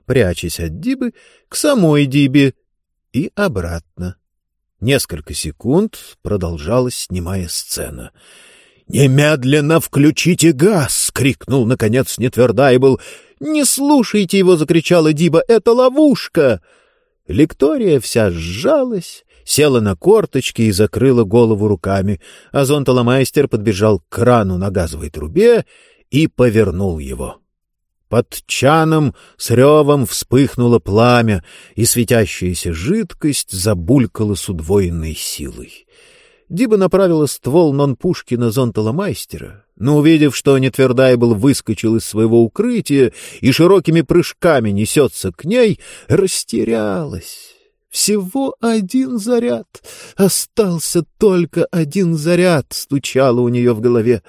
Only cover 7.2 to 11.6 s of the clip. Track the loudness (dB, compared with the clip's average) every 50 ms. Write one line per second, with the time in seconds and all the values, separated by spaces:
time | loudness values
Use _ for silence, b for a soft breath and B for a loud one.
7.2 | -6 -6 -6 -6 -8 -8 -10 -10 -10 -10 -10 -10 -10 -12 -12 -16 -18 -20 b b
8.2 | b b b b b b b b b b b b b b 0 2 2 4 4 4
9.2 | 2 2 0 0 0 0 0 2 2 2 0 0 0 -2 0 2 2 2 2 2
10.2 | 0 0 0 2 2 2 2 4 2 2 2 2 -2 -2 -4 -4 -4 -4 -4 -2
11.2 | -2 -2 -2 -2 -4 -2 -2 0